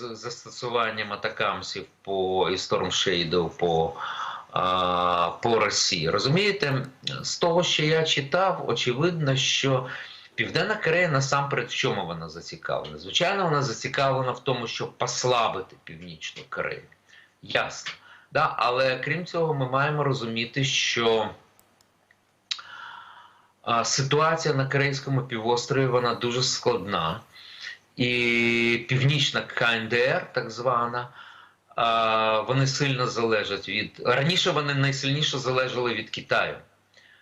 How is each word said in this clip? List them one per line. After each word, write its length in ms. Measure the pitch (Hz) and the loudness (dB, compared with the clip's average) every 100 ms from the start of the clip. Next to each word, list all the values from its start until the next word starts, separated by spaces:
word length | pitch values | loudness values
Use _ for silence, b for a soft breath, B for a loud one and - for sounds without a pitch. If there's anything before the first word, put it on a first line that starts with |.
| 123 | -12
застосуванням 1000 | 110 113 - 113 - 123 117 113 107 104 | -10 -12 -12 -16 -10 -4 -2 -2 -4 -6
атакамсів 720 | 104 107 - 107 92 87 101 - _ | -6 -6 -2 -2 -2 -6 -10 -10 _
по, 460 | - 98 92 92 85 | -6 -2 0 2 2
і 40 | 92 | 0
Storm 300 | - 104 92 | 0 0 0
Shadow 640 | - - 87 85 90 82 | 0 0 0 2 0 0
по, 440 | - 87 82 80 - B B B B B | 0 0 2 0 -2 B B B B B
а, 800 | - 92 92 90 90 90 87 85 - | -2 0 2 2 2 2 2 0 0
по 160 | 117 113 | 2 2
Росії. 520 | 104 - - 92 80 | 2 2 0 0 0
Розумієте, 760 | 101 123 170 208 196 143 131 131 - 135 135 | 0 2 2 2 0 0 -2 -4 -10 -10 -8
з 160 | 135 - | -8 0
того, 240 | 175 165 | 2 4
що 220 | 170 - | 2 2
я 180 | 156 160 | 2 2
читав, 600 | 156 - 139 175 190 165 - | 2 0 0 2 2 0 -2
очевидно, 680 | 120 - 123 170 170 143 135 | -2 0 0 0 0 0 0
що 500 | - - 139 131 131 B B B B | 0 0 2 0 -2 B B B B
Південна 400 | - 110 156 196 | -6 -2 0 0
Корея 340 | 208 165 160 180 | 0 2 2 2
насамперед 580 | 139 135 143 139 147 120 | 2 2 0 0 -2 -2
в 60 | |
чому 320 | - 131 104 87 | -2 0 0 -4
вона 220 | 85 82 | -8 -10
зацікавлена? 720 | 82 - 82 76 65 69 76 | -12 -14 -12 -4 -4 -4 -12
Звичайно, 460 | 87 - 175 196 | -4 0 0 2
вона 180 | 180 147 | 2 2
зацікавлена 720 | 117 110 143 135 139 131 127 | 0 -2 -4 0 2 2 -2
в 80 | 117 | -4
тому, 220 | - 123 113 | -2 -2 -4
щоб 320 | - 113 - | -6 -8 -4
послабити 800 | 123 - 123 123 110 95 95 - | -4 0 2 2 2 -2 -8 -14
Північну 580 | - 82 87 78 - - - | -18 -16 -14 -12 -12 -12 -10
Корею. 340 | 87 80 - - _ b b b b | -6 -6 -6 -12 _ b b b b
Ясно. 500 | 104 107 - - - - B B B | -4 -2 -2 -6 -12 -14 B B B
Да? 220 | 139 156 - | 0 0 2
Але 420 | 117 127 131 127 | 0 2 2 0
крім 280 | 143 160 180 | -2 -4 -4
цього, 280 | 170 160 | -2 0
ми 140 | 143 127 | 0 0
маємо 360 | 135 147 151 | 2 0 2
розуміти, 600 | 139 120 117 113 117 - | 0 0 -2 -4 -4 -2
що, 640 | 135 - - - 117 113 104 90 - _ _ _ _ _ _ _ _ _ _ - B B B B B B B B B _ | 0 0 0 2 4 2 0 -6 -20 _ _ _ _ _ _ _ _ _ _ -12 B B B B B B B B B _
а, 220 | - 117 | 0 0
ситуація 720 | 113 - 135 147 156 160 160 | 2 0 2 2 4 2 0
на 120 | 139 131 | 0 2
Корейському 560 | 139 139 135 - 135 | 2 0 -2 -2 -2
півострові, 640 | 127 117 113 120 - 135 131 | -2 -4 0 0 2 2 4
вона 280 | 123 123 | 2 2
дуже 280 | 113 120 120 | 0 0 0
складна. 800 | 127 - 123 113 92 95 82 98 - B B B B B _ - | 0 0 0 0 0 0 0 -4 -10 B B B B B _ -2
І 880 | 123 123 120 117 117 117 117 117 - | 0 2 2 4 4 4 4 2 2
Північна 520 | 131 135 151 - 113 | 2 4 4 2 0
К 320 | - - 117 | -2 0 2
Н 140 | 113 110 | 2 0
Д 80 | 120 127 | 2 4
Р, 200 | 175 185 | 2 -2
так 180 | - 113 | -6 -6
звана, 580 | 113 120 120 120 120 123 B B B B B _ - | -2 0 2 0 -4 -8 B B B B B _ 0
а, 640 | 117 113 113 110 110 110 | 2 4 4 4 4 2
вони 260 | 104 131 135 | 2 2 2
сильно 400 | - 139 127 123 | 2 0 0 -2
залежать 600 | 110 117 110 98 98 - | 0 2 2 0 -4 -4
від, 340 | 104 90 - | -4 -4 -4
раніше 460 | - 123 147 175 185 | 0 2 4 2 2
вони 240 | 151 143 | 2 0
найсильніше 640 | 139 139 135 139 143 151 135 | 2 2 0 0 0 0 -2
залежали 560 | 127 127 127 123 123 | 0 0 0 0 0
від 160 | 110 110 | -2 -6
Китаю. 440 | - - 113 87 71 - _ _ b b b | -10 -2 0 0 -4 -14 _ _ b b b